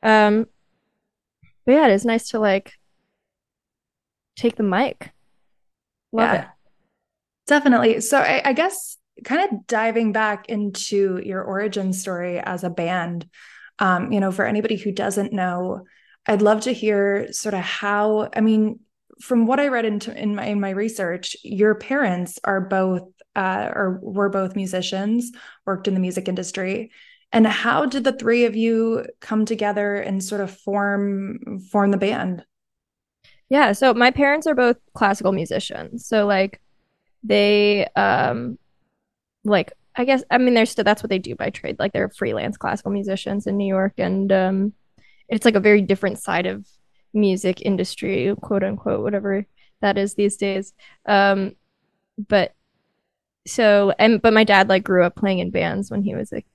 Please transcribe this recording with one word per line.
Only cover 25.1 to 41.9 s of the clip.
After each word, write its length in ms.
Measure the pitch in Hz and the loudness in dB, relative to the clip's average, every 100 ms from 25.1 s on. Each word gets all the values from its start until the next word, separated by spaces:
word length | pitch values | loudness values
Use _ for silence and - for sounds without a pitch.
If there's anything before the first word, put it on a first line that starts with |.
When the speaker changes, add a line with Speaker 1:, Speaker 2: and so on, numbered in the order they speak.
| 233 240 - - - - | -2 -4 -12 -20 -14 -6
Speaker 2:
worked 220 | 190 - | -4 -2
in 60 | |
the 60 | 185 | -2
music 300 | 185 180 185 | -2 -4 -4
industry. 640 | 185 175 - 185 196 226 _ - _ _ | -6 -6 -6 -6 -6 -8 _ -20 _ _
And 140 | 233 220 | 4 4
how 400 | - - 285 285 | 2 0 2 0
did 200 | 269 247 | 0 -2
the 80 | |
three 320 | 262 226 240 233 | 0 0 2 2
of 100 | 214 | 2
you 500 | 226 226 226 226 - - | 0 2 0 -2 -6 -16
come 260 | - 214 214 | -4 -2 0
together 520 | 220 208 202 202 202 | 0 -2 0 -2 -2
and 260 | - 190 | -4 -6
sort 180 | 185 208 | -4 -6
of 140 | 196 190 | -6 -8
form, 1000 | - 202 202 202 202 196 196 - - 196 185 | -4 -2 0 0 -2 -4 -6 -10 -12 -14 -2
form 200 | 208 202 | 2 2
the 60 | 190 | 2
band? 480 | 196 - 185 175 - _ _ _ _ _ _ _ _ _ _ | 0 -2 -4 -6 -12 _ _ _ _ _ _ _ _ _ _
Speaker 1:
Yeah, 240 | 277 262 | 2 4
so 200 | 202 269 | 4 2
my 180 | 240 247 | 4 2
parents 360 | 254 285 294 320 | 4 2 2 0
are 80 | 262 | 2
both 220 | 247 240 _ | 2 0 _
classical 380 | - 208 196 190 | 0 0 2 -2
musicians. 760 | 190 170 - - - 80 240 - | -2 -4 -6 -6 -12 -12 -14 -2
So, 180 | 220 208 | 0 2
like, 360 | 196 196 - _ _ _ _ _ _ | 2 0 -4 _ _ _ _ _ _
they, 640 | 220 208 202 208 208 208 - - | 0 2 4 4 4 2 0 0
um, 600 | 196 131 - 233 240 - _ _ _ _ _ _ _ _ | 2 2 0 -2 -8 -12 _ _ _ _ _ _ _ _
like, 300 | 208 202 - - _ - | 0 2 0 -10 _ -4
I 100 | 247 | 2
guess, 180 | 262 - | 2 2
I 60 | 247 | 2
mean, 160 | 254 | 4
they're 120 | 240 220 | 4 2
still, 180 | - | 2
that's 200 | 202 214 | 2 0
what 60 | 220 | 0
they 100 | 190 | -4
do 160 | - - | -4 -6
by 140 | - | -6
trade. 280 | - - - | -6 -10 -4
Like, 140 | 196 | -2